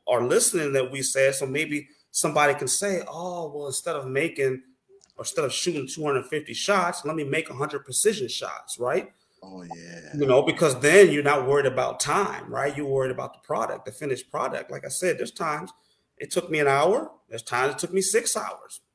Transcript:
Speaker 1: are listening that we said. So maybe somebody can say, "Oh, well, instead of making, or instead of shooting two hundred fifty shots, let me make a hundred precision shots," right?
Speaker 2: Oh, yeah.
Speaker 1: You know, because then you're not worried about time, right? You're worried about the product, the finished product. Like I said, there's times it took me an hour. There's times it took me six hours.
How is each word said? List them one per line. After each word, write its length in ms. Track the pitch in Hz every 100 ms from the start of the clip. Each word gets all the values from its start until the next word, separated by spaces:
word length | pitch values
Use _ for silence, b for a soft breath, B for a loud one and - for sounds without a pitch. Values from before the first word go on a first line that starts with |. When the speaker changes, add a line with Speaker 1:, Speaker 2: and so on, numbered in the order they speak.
| -
Speaker 1:
are 160 | 120
listening 480 | 123 196 - 175 147
that 160 | 135 127
we 100 | 135
said. 320 | 131 135 135 135
So 100 | 135
maybe 440 | 143 147 147 - b b
somebody 420 | - 160 151 147 139
can 120 | 135
say, 340 | - 202 180 -
"Oh, 440 | 151 180 175 160
well, 140 | 147 143
instead 280 | 127 170 151
of 120 | 131
making, 560 | 131 160 160 135 131 - _ _ _ _ -
or 40 |
instead 220 | - - 139
of 80 |
shooting 320 | - 180 151 127
two 160 | - 151
hundred 200 | 131 -
fifty 280 | 151 143
shots, 520 | 117 - 202 175 180 147
let 100 | 160
me 80 | 139
make 240 | 156 160
a 40 |
hundred 300 | 127 147 143 -
precision 440 | 127 208 208 123
shots," 500 | - 95 65 - -
right? 320 | 123 170 - _ _ _
Speaker 2:
Oh, 180 | 98 -
yeah. 460 | 87 165 87 170 151 147
Speaker 1:
You 80 | 135
know, 160 | 127
because 380 | 156 170 165 123
then 320 | 143 185 185
you're 120 | 147
not 220 | 139 143 127
worried 180 | 143 135
about 320 | 123 123 -
time, 520 | 143 170 196 - -
right? 240 | 117 143 143
You're 120 | 143
worried 240 | 135 131
about 220 | 127 127
the 60 | - -
product, 400 | 151 110 - -
the 60 |
finished 400 | - 147 123 -
product. 400 | 147 131 - -
Like 140 | 139 135
I 40 |
said, 300 | - 180 143
there's 120 | -
times 400 | - 165 151 180 - _ _ _ -
it 140 | -
took 180 | 180 165
me 100 | 156
an 80 | 143
hour. 440 | 139 160 240 320 - _
There's 140 | 113
times 300 | - 120 135 139
it 40 |
took 140 | 170
me 80 | 190
six 340 | 185 220 226 220
hours. 460 | - - - - _